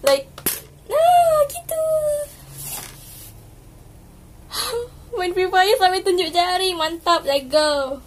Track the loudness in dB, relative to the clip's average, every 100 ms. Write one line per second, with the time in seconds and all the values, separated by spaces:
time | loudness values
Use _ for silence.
0 | 2 0 -2 -8 -8 -8 -12 -20 -4 2
1 | 4 6 6 4 2 -2 -6 -4 0 0
2 | 0 -4 -6 -16 -20 -16 -12 -12 -14 -18
3 | -20 -20 -20 -20 -20 -20 -20 -20 -20 -20
4 | -20 -20 -20 -20 -14 -8 -6 -6 -8 -14
5 | -10 -4 -2 0 0 2 4 4 2 2
6 | 0 0 0 0 0 0 -2 -2 -4 -4
7 | 0 0 0 -2 0 0 2 0 -4 -8